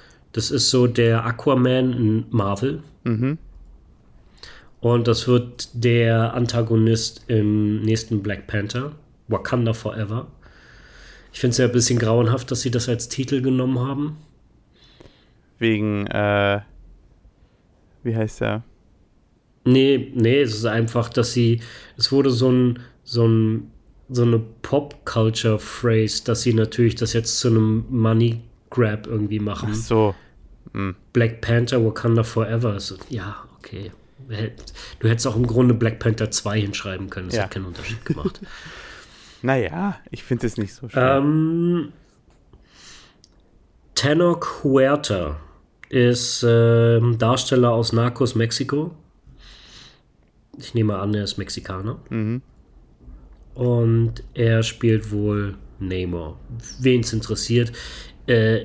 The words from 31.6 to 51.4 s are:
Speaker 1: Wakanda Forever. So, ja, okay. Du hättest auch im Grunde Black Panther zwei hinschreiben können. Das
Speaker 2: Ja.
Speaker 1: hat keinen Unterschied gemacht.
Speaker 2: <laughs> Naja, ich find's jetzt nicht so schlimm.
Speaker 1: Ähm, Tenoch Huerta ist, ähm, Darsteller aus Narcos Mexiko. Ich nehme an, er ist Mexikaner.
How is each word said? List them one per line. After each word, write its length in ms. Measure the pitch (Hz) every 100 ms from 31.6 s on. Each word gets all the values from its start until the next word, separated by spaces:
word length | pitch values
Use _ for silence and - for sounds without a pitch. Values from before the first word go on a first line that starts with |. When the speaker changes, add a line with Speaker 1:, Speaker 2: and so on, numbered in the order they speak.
| 117 127
Speaker 1:
Wakanda 400 | 110 110 120 113
Forever. 560 | 110 - 107 117 120 101
So, 160 | - 95 -
ja, 260 | 117 95 104 - _
okay. 340 | - - 98 - _ _ 131 107 110 - - - - -
Du 80 | 110
hättest 200 | 117 131
auch 80 | 113
im 100 | 120
Grunde 260 | 113 127
Black 260 | 113 113 110
Panther 300 | 117 110 107
zwei 280 | - 104 107
hinschreiben 500 | 101 - 101 92 95
können. 180 | 98 90
Das 100 | 107
Speaker 2:
Ja. 60 |
Speaker 1:
hat 80 | 95
keinen 140 | - 92
Unterschied 400 | 85 73 110 -
gemacht. 340 | 156 185 - 202
Speaker 2:
<laughs> 40 | - - - - - - - - -
Naja, 580 | 120 135 98 160 196 - -
ich 140 | -
find's 180 | - 123
jetzt 140 | 117 -
nicht 160 | 104
so 160 | - 120
schlimm. 140 | -
Speaker 1:
Ähm, 920 | 127 135 143 156 160 165 170 175 147 - _ _ _ _ _ - _ _ - - - _ _ _ _ _ _ _ _
Tenoch 720 | - 139 156 175 170 - -
Huerta 720 | 143 135 135 147 147 98 78 76 - - _ _ -
ist, 540 | 127 123 123 - - 120
ähm, 680 | 117 117 117 117 117 120 113
Darsteller 540 | 113 131 - 127 123
aus 220 | 117 113
Narcos 420 | 113 120 120 120 107
Mexiko. 560 | 113 - 127 143 165 - _ _ _ - - - - - - _ _ _ _ _ _ -
Ich 160 | -
nehme 240 | 120 107 98
an, 160 | 101
er 100 | 104
ist 140 | 98
Mexikaner. 640 | -